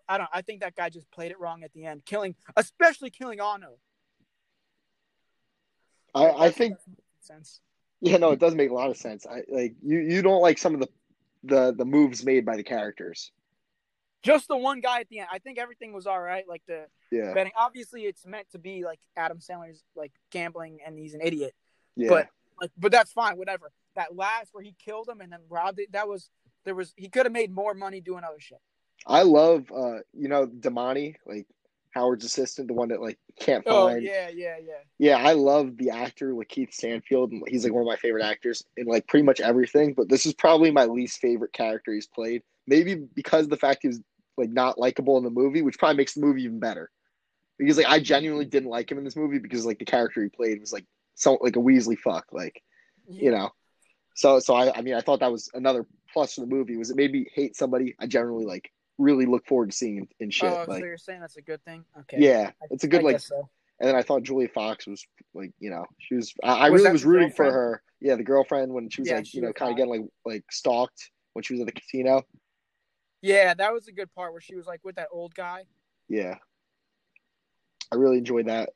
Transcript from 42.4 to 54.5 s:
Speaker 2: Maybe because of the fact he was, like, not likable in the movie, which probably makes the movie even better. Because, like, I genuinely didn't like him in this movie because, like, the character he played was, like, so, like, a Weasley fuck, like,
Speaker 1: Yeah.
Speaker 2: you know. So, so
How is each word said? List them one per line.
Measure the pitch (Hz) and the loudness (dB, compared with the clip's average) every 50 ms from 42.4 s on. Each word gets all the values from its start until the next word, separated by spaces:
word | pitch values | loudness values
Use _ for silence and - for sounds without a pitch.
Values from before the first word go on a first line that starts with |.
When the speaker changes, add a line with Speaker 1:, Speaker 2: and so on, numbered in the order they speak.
| - _ _ _ _ | -8 _ _ _ _
Speaker 2:
Maybe | 131 139 156 175 185 196 | 4 6 6 6 4 -2
because | 160 143 127 _ 143 - - - 160 156 | -6 -8 -10 _ -10 -2 2 2 2 2
of | 147 | 2
the | 151 | -2
fact | - - 135 139 - | 0 2 0 0 2
he | - | -2
was, | 135 120 117 - _ _ _ _ _ _ | -4 -4 -4 -12 _ _ _ _ _ _
like, | - 123 113 | -4 -4 -2
not | 117 127 127 127 - | 0 0 0 0 0
likable | - 123 131 - - 135 135 135 | 0 0 0 0 0 2 2 2
in | 131 123 | 2 2
the | 120 | 0
movie, | 117 120 135 139 139 165 156 | 0 0 0 2 2 0 -2
which | 135 - - | -2 0 2
probably | - 156 151 | 2 2 4
makes | 139 135 - - | 2 0 -2 -2
the | 151 | 0
movie | 147 143 135 131 127 | 0 0 0 0 -4
even | 117 113 113 | -6 -6 -6
better. | 117 113 104 85 82 - _ _ _ _ _ _ _ _ _ _ _ _ _ | -6 -6 -6 -8 -14 -16 _ _ _ _ _ _ _ _ _ _ _ _ _
Because, | - 135 147 151 | 0 2 2 4
like, | 156 143 | 4 4
I | 120 151 151 | 4 4 4
genuinely | 139 143 143 139 156 156 151 147 147 | 4 4 2 2 2 -2 -4 -4 -6
didn't | 127 131 139 131 123 | 0 0 -2 -2 0
like | 117 120 120 - | -6 -6 -6 -6
him | 143 139 | -8 -8
in | 139 | -8
this | 135 - | -10 -6
movie | 151 156 147 143 135 | -4 -4 -2 -2 -4
because, | 104 107 127 120 113 | -6 -6 -8 -6 -4
like, | 117 107 - | -4 -6 -6
the | 110 | -4
character | - - 120 117 110 - 117 104 | -2 0 0 0 0 -2 -4 -4
he | 101 | -4
played | - - 120 110 107 104 | -4 -4 -4 -4 -4 -6
was, | 107 - | -8 -12
like, | 110 101 - _ _ _ _ _ _ | -12 -12 -14 _ _ _ _ _ _
so, | - - 135 131 - | 2 4 4 4 4
like, | - 123 - | 2 0 0
a | 123 | 2
Weasley | 120 131 131 127 110 113 113 | 4 6 6 6 4 2 -2
fuck, | - - - 85 82 - _ | -2 -2 -4 -4 -4 -8 _
like, | - 87 87 78 - - _ _ _ _ _ _ _ _ _ - | -12 -12 -12 -12 -14 -18 _ _ _ _ _ _ _ _ _ -20
Speaker 1:
Yeah. | 180 190 - | -10 0 0
Speaker 2:
you | 131 | 2
know. | 113 101 98 - - _ _ _ _ _ _ _ _ _ _ _ _ | 2 2 -2 -6 -8 _ _ _ _ _ _ _ _ _ _ _ _
So, | - - 143 135 131 | 2 4 6 6 6
so | - - | 4 4